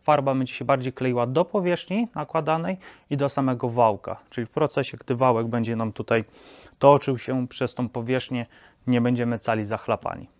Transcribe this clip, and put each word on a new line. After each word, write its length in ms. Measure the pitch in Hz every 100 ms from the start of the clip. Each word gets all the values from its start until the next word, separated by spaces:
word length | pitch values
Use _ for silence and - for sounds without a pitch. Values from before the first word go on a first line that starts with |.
farba 340 | - 147 135 131
będzie 180 | 127
się 120 | - 123
bardziej 280 | 135 127
kleiła 340 | - 127 120 120
do 180 | 135 180
powierzchni 640 | 208 180 175 - 196 233 -
nakładanej 640 | 151 160 151 160 175 185 - - _
i 80 | 143
do 120 | 139
samego 400 | - 131 123 123
wałka. 480 | 117 113 98 - 98 _
Czyli 180 | - 113
w 20 |
procesie, 480 | - 151 - 131 -
gdy 180 | - 120
wałek 320 | 127 113 117
będzie 280 | 117 113 113
nam 180 | 113
tutaj 300 | - 107 117 107 - - - - _
toczył 380 | 139 143 - 123
się 300 | - 131 123
przez 280 | - 127 -
tą 140 | 120
powierzchnię, 560 | 123 117 127 - 123 117 - - _ -
nie 140 | 123
będziemy 380 | 120 123 120 113
cali 260 | - 110 104
zachlapani. 640 | 107 - 107 - 87 87